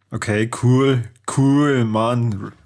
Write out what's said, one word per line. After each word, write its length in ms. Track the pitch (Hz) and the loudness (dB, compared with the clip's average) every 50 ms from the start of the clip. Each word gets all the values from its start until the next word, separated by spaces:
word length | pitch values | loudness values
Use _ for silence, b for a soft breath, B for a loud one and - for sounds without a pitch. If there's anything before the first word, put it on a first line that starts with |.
| _ _ | _ _
Okay, 380 | - - - 107 104 107 113 117 - - | -10 -8 -4 -2 -2 -2 -2 -2 -4 0
cool, 400 | - 120 127 131 139 139 135 123 113 - - _ _ - - | 2 2 4 4 4 2 0 0 -4 -6 -12 _ _ -4 -2
cool, 480 | 139 135 139 139 143 147 147 139 127 117 | 0 2 2 2 2 2 2 2 0 0
Mann. 680 | 110 107 107 113 117 123 120 117 117 104 98 107 107 - _ _ | 0 0 0 0 0 0 0 -2 -2 -4 -6 -10 -12 -16 _ _